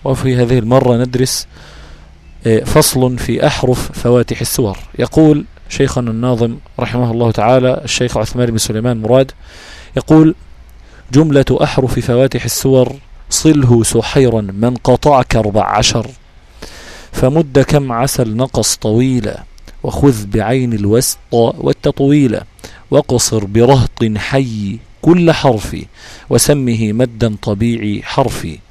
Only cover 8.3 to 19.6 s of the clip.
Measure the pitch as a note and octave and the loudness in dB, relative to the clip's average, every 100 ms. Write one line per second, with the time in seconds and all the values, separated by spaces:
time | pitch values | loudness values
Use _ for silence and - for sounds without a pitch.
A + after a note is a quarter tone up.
8.3 | B2+ B2 A2 - A2 A#2+ A#2 A2 B2+ C3+ | -2 -2 -2 -4 -2 -2 -2 2 2 2
9.3 | - - - - - - - - D#3 D#3+ | -4 -20 -20 -20 -20 -10 -8 4 6 6
10.3 | - - - - - - - - B2+ D#3+ | 2 -12 -20 -20 -20 -20 -20 -2 2 4
11.3 | C#3 C3 B2+ D3 - C3 B2 A#2 A#2+ C3+ | 2 2 0 0 0 -2 -2 0 2 2
12.3 | A#2+ A#2 - C3+ C3 B2 C#3 - - - | 0 -6 -4 2 2 2 -2 -18 -20 -8
13.3 | - D#3 D3+ B2+ A#2+ A2 A#2 A2+ C#3+ B2+ | 0 2 4 4 4 2 0 0 2 2
14.3 | A2+ G2+ G2 A#2 B2 - B2+ D3+ C#3 B2+ | 2 -4 -2 -2 -2 0 2 4 2 2
15.3 | A#2 G#2+ G2+ F#2+ G2+ A2+ A#2+ A2+ C3+ - | 0 0 0 0 0 0 -2 -6 -14 -20
16.3 | - - - - - - - - - B2+ | -20 -20 -20 -20 -20 -20 -20 -14 -2 0
17.3 | D3+ D3+ C3 B2+ D3 C3+ A#2 C3+ - A#2 | 0 0 0 2 0 0 -2 -2 -2 -2
18.3 | A2 C3+ - G#2+ - A2 A2 C3 B2+ G#2 | -2 -2 -2 -2 -2 -2 0 0 -2 -4
19.3 | - - - | -10 -18 -20